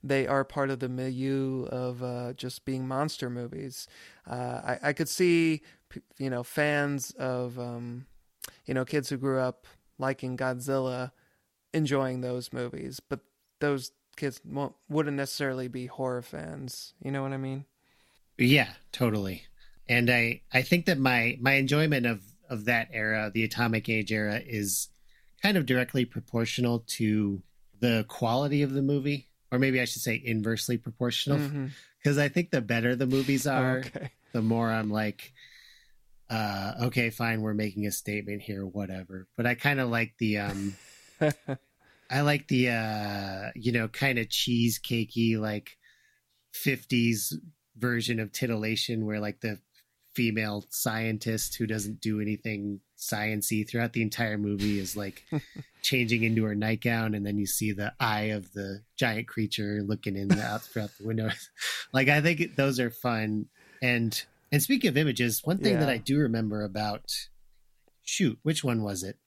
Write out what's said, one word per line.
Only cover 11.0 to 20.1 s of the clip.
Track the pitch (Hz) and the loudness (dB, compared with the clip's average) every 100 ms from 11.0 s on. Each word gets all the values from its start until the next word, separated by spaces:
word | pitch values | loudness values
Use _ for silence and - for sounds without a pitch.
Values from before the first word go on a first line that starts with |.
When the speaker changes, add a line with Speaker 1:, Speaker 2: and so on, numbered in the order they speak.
| 127 _ _ _ _ _ _ | -8 _ _ _ _ _ _
Speaker 1:
enjoying | 160 151 139 131 127 | 0 2 2 2 -2
those | 127 123 120 | -4 -4 -6
movies, | 127 120 143 131 131 | -6 -6 -6 -10 -12
but | _ 139 _ _ _ _ | _ -8 _ _ _ _
those | 147 139 127 _ _ - | 0 0 -4 _ _ -6
kids | 143 127 | -6 -6
won't, | - 139 139 - _ | -10 -6 -6 -8 _
wouldn't | 151 147 139 | 0 0 0
necessarily | 139 - 139 131 127 | -4 -2 -2 -2 -6
be | 127 123 | -6 -10
horror | - 131 123 | -4 -2 -2
fans. | 120 151 156 151 131 - - _ | -6 -10 -10 -10 -10 -12 -16 _
You | 139 | -6
know | 139 | -4
what | 135 | -4
I | 135 | -4
mean? | 135 135 139 _ _ _ _ _ _ - | -6 -6 -10 _ _ _ _ _ _ 2
Speaker 2:
Yeah, | 123 143 120 - - | 6 6 4 -4 -14
totally. | - 123 107 95 87 - - - - - | 0 0 2 -2 -6 -12 -20 -20 -20 0
And | 123 120 | 2 6